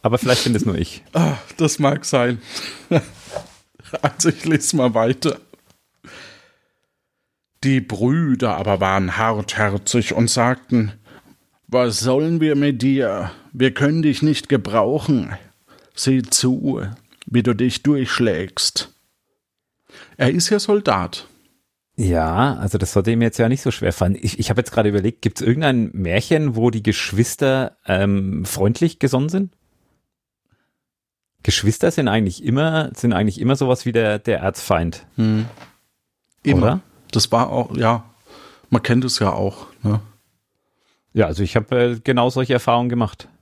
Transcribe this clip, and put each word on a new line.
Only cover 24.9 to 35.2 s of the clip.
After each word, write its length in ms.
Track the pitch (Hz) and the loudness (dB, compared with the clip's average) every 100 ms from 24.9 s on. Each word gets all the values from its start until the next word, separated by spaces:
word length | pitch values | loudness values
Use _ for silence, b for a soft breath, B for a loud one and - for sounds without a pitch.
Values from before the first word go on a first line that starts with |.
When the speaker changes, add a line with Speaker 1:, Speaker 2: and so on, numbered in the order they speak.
| 101 98 - | 2 -2 -2
Speaker 1:
gibt's 220 | 110 - | -4 -2
irgendein 480 | - 127 156 127 113 | -2 2 2 2 0
Märchen, 640 | - 90 92 - 160 151 113 | -2 0 0 2 0 0 2
wo 140 | 120 | 0
die 120 | 110 | 2
Geschwister, 920 | 110 101 - 98 120 - 139 131 127 _ - | -2 -2 -2 0 0 2 0 0 -2 _ -2
ähm, 600 | 95 101 101 95 95 95 | 0 2 0 -2 -4 -6
freundlich 520 | - 98 - 170 - | 0 0 2 0 0
gesonnen 300 | 139 127 147 | 0 0 -2
sind? 240 | 190 190 _ _ _ _ _ _ _ _ _ _ _ _ _ _ _ _ _ _ _ | -2 -4 _ _ _ _ _ _ _ _ _ _ _ _ _ _ _ _ _ _ _
Geschwister 480 | - - 101 - 165 | -2 0 0 2 0
sind 180 | 165 131 | 2 0
eigentlich 340 | 107 101 87 | 2 0 -4
immer, 460 | - 123 160 160 147 | -2 0 0 0 -4
sind 180 | - 123 | -2 0
eigentlich 280 | 95 104 95 | 2 0 -2
immer 160 | 113 139 | -2 0
sowas 280 | 131 123 | 2 0
wie 80 | - | 0
der, 260 | 117 110 104 | 0 0 0
der 200 | - 95 | -2 -2
Erzfeind. 680 | 95 - - 87 85 - - | -2 -4 -2 0 0 -6 -14
Speaker 2:
Hm. 300 | - | -2